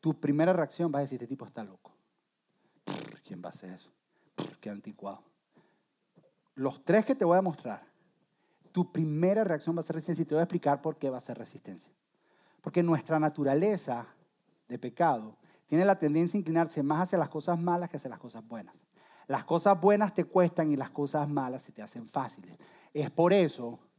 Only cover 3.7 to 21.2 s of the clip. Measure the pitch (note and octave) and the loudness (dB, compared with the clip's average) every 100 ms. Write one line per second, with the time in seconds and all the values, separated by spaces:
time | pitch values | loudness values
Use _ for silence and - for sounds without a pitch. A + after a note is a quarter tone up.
3.7 | F#2 - _ _ _ _ - - - G#2+ | -18 -20 _ _ _ _ -12 -12 -10 -14
4.7 | G2+ G#2+ G#2 G2+ F#2+ _ _ _ _ _ | -12 -14 -14 -14 -14 _ _ _ _ _
5.7 | _ _ _ _ _ _ _ _ - C3+ | _ _ _ _ _ _ _ _ -4 -4
6.7 | B2+ - G3+ G#3+ C4 F3 F3 F#3+ D3 B2+ | -4 2 2 4 0 4 4 2 -4 -10
7.7 | G2 - _ _ _ _ _ _ _ _ | -12 -14 _ _ _ _ _ _ _ _
8.7 | - F3+ - D#3+ D3+ F3+ G3+ G#3+ D#3 - | -2 -2 0 -2 2 2 2 0 -2 -2
9.7 | E3+ D#3 D#3+ D#3 E3 E3 D3+ E3+ F3 D3 | -4 -4 -6 -4 -4 0 0 0 0 0
10.7 | C#3 D#3 D#3 C#3 B2+ - A2+ G#2+ - - | 0 -2 -4 -6 -6 -10 -12 -12 -18 -18
11.7 | F2+ _ _ _ _ _ _ _ _ - | -20 _ _ _ _ _ _ _ _ -4
12.7 | F3+ E3+ D#3+ - D#3 D#3 D3+ C3+ C#3 G3+ | 0 2 2 0 0 0 0 2 2 2
13.7 | G3+ - A#2+ A#2 _ _ _ _ _ _ | 0 -4 -6 -8 _ _ _ _ _ _
14.7 | A#2+ B2 - E3+ B2 A2 - _ _ _ | -10 -10 0 2 2 -4 -18 _ _ _
15.7 | D3+ G3 G3 D#3 D3+ E3+ G#3 D#3+ E3 E3 | 2 4 4 2 2 2 0 0 0 0
16.7 | - C#3+ D3+ F3+ F#3 D3 D#3 D3 E3+ E3+ | 0 -2 0 0 0 0 -4 -2 -2 0
17.7 | F3 F3 C#3+ C3 A#2 A#2+ A2+ A2 A#2 - | -2 -2 -10 -12 -14 -16 -18 -14 -14 -14
18.7 | - _ _ _ - - C3+ - E3 G3+ | -20 _ _ _ -20 -6 -6 0 2 4
19.7 | F#3+ F#3 G#3 G#3 - E3 F#3 F3+ F3 D#3 | 6 6 4 2 0 0 4 2 2 0
20.7 | C#3+ C3 - C#3+ D3+ | 0 -4 -4 -4 -2